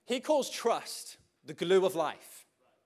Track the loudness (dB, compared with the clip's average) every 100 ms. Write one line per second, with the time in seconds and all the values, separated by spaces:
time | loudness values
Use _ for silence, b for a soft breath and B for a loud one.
0 | -6 -6 2 0 0 -2 0 0 -4 -12
1 | -14 -18 _ _ -16 -6 4 4 4 2
2 | -2 -4 -16 -20 -20 _ _ _